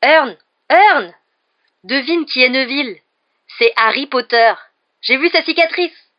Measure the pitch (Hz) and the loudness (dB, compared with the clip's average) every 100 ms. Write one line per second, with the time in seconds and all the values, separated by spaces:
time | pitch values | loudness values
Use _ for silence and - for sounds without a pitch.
0 | 254 320 269 170 _ _ _ 311 415 320 | 4 2 2 -6 _ _ _ 4 4 2
1 | 185 - _ _ _ _ _ _ 185 262 | -2 -14 _ _ _ _ _ _ -6 -6
2 | 262 339 302 254 254 254 254 269 269 175 | -2 -4 -4 0 0 0 -4 -4 -6 -10
3 | _ _ _ _ _ - 233 233 220 240 | _ _ _ _ _ -2 -2 2 -2 -2
4 | 285 254 240 233 226 196 - _ _ _ | -4 -6 -2 2 2 0 -10 _ _ _
5 | - 254 330 339 320 320 330 - 349 _ | -4 -2 0 -2 -2 0 0 0 -6 _
6 | _ | _